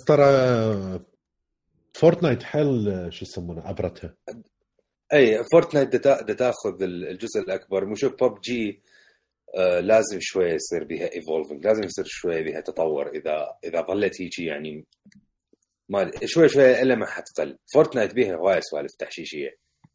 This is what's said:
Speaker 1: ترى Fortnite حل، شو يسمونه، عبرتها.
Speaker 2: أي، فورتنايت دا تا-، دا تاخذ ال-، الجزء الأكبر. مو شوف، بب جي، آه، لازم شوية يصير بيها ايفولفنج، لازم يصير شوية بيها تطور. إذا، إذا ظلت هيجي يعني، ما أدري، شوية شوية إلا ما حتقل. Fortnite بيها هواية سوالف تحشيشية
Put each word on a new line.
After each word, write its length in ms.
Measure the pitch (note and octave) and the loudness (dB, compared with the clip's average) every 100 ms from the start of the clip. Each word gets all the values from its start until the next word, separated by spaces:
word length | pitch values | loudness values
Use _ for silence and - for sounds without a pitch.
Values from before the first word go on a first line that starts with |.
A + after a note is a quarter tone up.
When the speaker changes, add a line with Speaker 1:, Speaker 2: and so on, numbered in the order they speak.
| - | 2
Speaker 1:
ترى 1000 | D3 C#3 C3+ B2+ A#2+ A2 G#2 F#2+ F#2 - _ _ _ _ _ _ _ _ | 6 6 6 4 2 0 -2 -4 -10 -12 _ _ _ _ _ _ _ _
Fortnite 480 | - D#3+ E3+ E3+ A#2+ | 4 4 4 0 0
حل، 640 | - D3+ D3 B2+ G#2 F#2 E2+ | -2 -2 0 0 -2 -4 -8
شو 120 | - | -12
يسمونه، 380 | - - F2 E2 | -14 -10 -10 -10
عبرتها. 540 | F2 F2 F2 - F2 - - - - _ _ _ _ _ _ | -10 -6 -6 -6 -16 -16 -18 -18 -20 _ _ _ _ _ _
Speaker 2:
أي، 320 | D3 A#2+ G#2+ A#2+ | 4 6 4 4
فورتنايت 440 | E3+ D#3+ D3 C3 B2 | 4 4 2 2 2
دا 20 | |
تا-، 240 | C#3 C3+ | 4 2
دا 120 | - | 0
تاخذ 480 | G#2 B2+ A2+ G#2 F2+ | -2 -2 -2 -6 -4
ال-، 220 | F#2 F2 | -6 -6
الجزء 360 | F2+ F#2 A2+ G#2+ | -10 -10 -6 -6
الأكبر. 440 | F#2 F#2+ - F#2+ | -4 -6 -4 -4
مو 100 | G2 | -4
شوف، 300 | G#2 C3+ - | -2 -4 0
بب 160 | B2+ G#2+ | -2 -2
جي، 420 | - B2 G#2 - _ _ _ _ _ _ - - | -6 -4 -4 -8 _ _ _ _ _ _ -12 0
آه، 220 | F#2 F2 | 2 2
لازم 380 | F#2 A2 G#2+ F#2+ | 4 4 4 -4
شوية 320 | - F#2+ F2 | -4 0 0
يصير 320 | D#2+ - E2+ | 0 -4 -6
بيها 280 | D2+ E2 E2 | -6 -6 -6
ايفولفنج، 540 | F2 D#2 D#2+ D2+ D2 F#2+ | -8 -4 -4 -4 -4 0
لازم 160 | A2 | 0
يصير 220 | F#2+ - F#2 | -2 -6 -8
شوية 340 | - F2 E2 | -6 -4 -4
بيها 180 | D#2+ D2+ | -4 -8
تطور. 480 | - D#2+ D#2+ D2 C#2+ | -10 -4 -2 -2 -4
إذا، 500 | D2 D#2 D2+ D2 - | -8 -6 -4 -6 -10
إذا 180 | E2+ E2 | -6 -6
ظلت 380 | D#2+ G2 G2 - | -4 -2 -2 -4
هيجي 240 | F2+ - | -10 -8
يعني، 420 | E2+ D2 D#2 D2+ - _ _ - _ _ _ _ _ _ _ | -8 -8 -10 -14 -18 _ _ -20 _ _ _ _ _ _ _
ما 140 | G2 | -2
أدري، 240 | F2+ - - | -2 -4 -2
شوية 220 | E3 D#3 | 6 6
شوية 340 | C3+ C3 A#2 | 8 6 6
إلا 120 | C3 | 2
ما 120 | A#2 G2 | 0 -2
حتقل. 520 | - - - D2 C2 - | -8 -10 -6 -6 -8 0
Fortnite 400 | C#3+ D#3 B2+ G#2 | 4 4 2 -2
بيها 200 | A#2+ G#2+ | 0 0
هواية 260 | E2+ F#2 F2 | 2 2 2
سوالف 340 | - D2 C#2+ - | 0 -6 -8 -10
تحشيشية 600 | - - D#2+ D2+ C#2 - _ _ _ | -12 -12 -12 -10 -10 -12 _ _ _